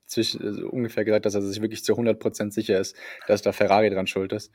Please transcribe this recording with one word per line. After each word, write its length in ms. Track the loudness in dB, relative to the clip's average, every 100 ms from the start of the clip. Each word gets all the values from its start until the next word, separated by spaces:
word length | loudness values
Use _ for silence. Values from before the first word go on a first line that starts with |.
| -6
zwischen, 400 | -2 -2 -4 -6
also 220 | -6 -6
ungefähr 360 | -4 -4 -2
gesagt, 220 | 2 2 2
dass 80 |
er 80 | 0
sich 180 | -2 -4
wirklich 220 | -4 -2
zu 140 | 0 2
hundert 240 | 2 2
Prozent 340 | -2 -4 -4
sicher 240 | -2 0 0
ist, 160 | 0 -8 -16 -8 0
dass 160 | 2
da 80 | 2
Ferrari 400 | 2 4 6 4
dran 160 | 2 -2
schuld 260 | -2 -4
ist. 200 | -6 -8